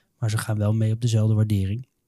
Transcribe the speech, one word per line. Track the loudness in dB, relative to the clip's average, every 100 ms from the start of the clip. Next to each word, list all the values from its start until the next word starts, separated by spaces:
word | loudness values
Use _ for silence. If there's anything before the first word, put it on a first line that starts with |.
| _ _
maar | -4
ze | -4
gaan | -4 -2
wel | 0
mee | 0 0
op | 0
dezelfde | 0 2 2
waardering. | 2 2 0 -2 -6 -10 _